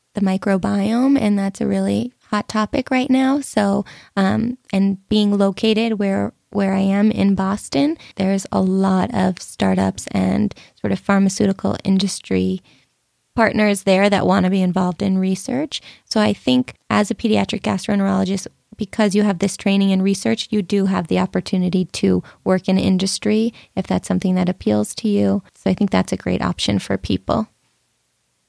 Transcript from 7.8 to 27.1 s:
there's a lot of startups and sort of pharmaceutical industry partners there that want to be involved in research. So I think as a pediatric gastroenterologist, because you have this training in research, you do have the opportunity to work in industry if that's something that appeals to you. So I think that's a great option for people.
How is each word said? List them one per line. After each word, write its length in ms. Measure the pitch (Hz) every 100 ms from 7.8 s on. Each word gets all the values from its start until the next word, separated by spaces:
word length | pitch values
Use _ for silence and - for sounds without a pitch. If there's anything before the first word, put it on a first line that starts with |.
| 294 330 - -
there's 280 | 190 196 -
a 80 | 196
lot 540 | 190 190 190 185 190
of 280 | 196 190 175
startups 640 | - - 190 190 190 190 -
and 460 | 196 190 196 208 - - _
sort 160 | 208
of 80 | 190
pharmaceutical 800 | - 196 196 190 202 190 202 208 196
industry 760 | 190 196 - - 190 185 185 - _ _ _ _ _ _
partners 500 | - 220 214 208 202
there 260 | 196 190 202
that 180 | 196 185
want 160 | 196
to 60 | 185
be 120 | 190
involved 400 | 180 185 180 165
in 180 | 202 190
research. 640 | 190 185 - 254 302 - - -
So 160 | - 220
I 140 | 214
think 400 | 208 - 254 - - -
as 200 | 208 208
a 60 | 208
pediatric 460 | 220 208 190 190
gastroenterologist, 840 | 208 190 - 202 196 190 185 196 - _ _ -
because 400 | 208 - 208 202
you 80 |
have 160 | 208 175
this 160 | 202 -
training 360 | 196 196 196
in 100 | 190
research, 480 | 190 196 226 226 -
you 100 | 208
do 260 | 180 202 190
have 200 | 190 165
the 120 | 180
opportunity 640 | 185 180 - 185 180 185 180
to 380 | - 196 180 - -
work 240 | 196 185 190
in 100 | 190
industry 760 | - 185 190 - 214 214 226 - - 196
if 120 | -
that's 200 | 180 -
something 280 | 185 185 185
that 140 | 180
appeals 440 | 185 214 214 208 -
to 120 | 214
you. 360 | 202 202 196 -
So 160 | _ 190
I 40 |
think 180 | 185 202
that's 200 | 185 -
a 60 | 180
great 240 | 180 180
option 360 | - - - 202
for 200 | - 196
people. 500 | -